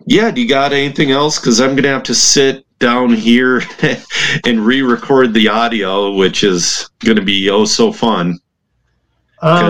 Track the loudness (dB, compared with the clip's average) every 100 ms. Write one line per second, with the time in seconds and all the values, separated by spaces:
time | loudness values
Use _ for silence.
0 | 0 0 2 0 0 0 0 -2 -2 -2
1 | 0 0 0 -2 0 0 0 0 0 -2
2 | -2 0 2 2 2 0 _ -2 0 2
3 | 2 2 2 2 2 -2 -4 -4 -4 -4
4 | -8 -6 -4 -2 -2 0 0 0 0 -2
5 | 0 2 2 2 2 0 -2 -2 -2 -2
6 | -2 0 0 2 0 0 -2 -6 -10 -6
7 | -2 0 0 -2 0 0 0 0 0 0
8 | -2 0 -2 -6 _ _ _ _ _ _
9 | _ _ _ _ 0 2